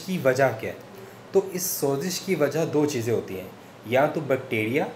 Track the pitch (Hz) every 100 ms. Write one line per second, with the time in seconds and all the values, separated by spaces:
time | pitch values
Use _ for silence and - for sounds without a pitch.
0 | - 180 131 127 135 110 98 - - -
1 | - - - 190 190 180 - - 139 139
2 | 185 180 - 170 143 143 165 147 147 127
3 | 117 104 - 95 95 - - - 107 123
4 | 151 165 135 131 - 117 110 135 190